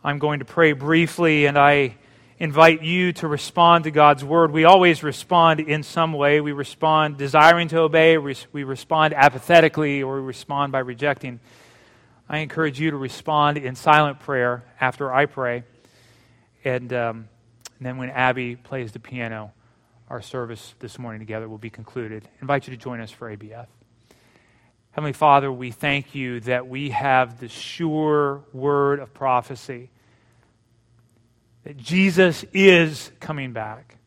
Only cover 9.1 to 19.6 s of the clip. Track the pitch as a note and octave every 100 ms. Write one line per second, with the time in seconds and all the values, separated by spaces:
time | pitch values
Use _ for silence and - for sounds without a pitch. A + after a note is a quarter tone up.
9.1 | D3 C#3+ B2+ - E3+ D#3+ - D3+ C#3 C3+
10.1 | C3+ C3 B2 - C#3+ C#3+ C3 B2+ A#2+ D3
11.1 | C#3+ C3+ A#2+ _ _ _ _ _ _ _
12.1 | _ _ D3+ D#3 D#3+ D#3+ C3 D#3+ D3 C3
13.1 | - - D3+ D3 D3+ C3 B2+ D#3+ D3+ D3
14.1 | C#3 - C3+ B2 B2 - _ C3 - C#3
15.1 | B2+ C#3+ - B2 A#2+ A#2+ _ _ _ _
16.1 | _ _ _ _ _ C3+ B2+ B2 B2 A#2
17.1 | A2+ A2 _ _ _ - _ B2+ B2+ B2+
18.1 | B2+ B2+ B2+ B2 A#2+ _ C3+ A#2 A2 A2
19.1 | B2+ A#2 A2 G#2+ _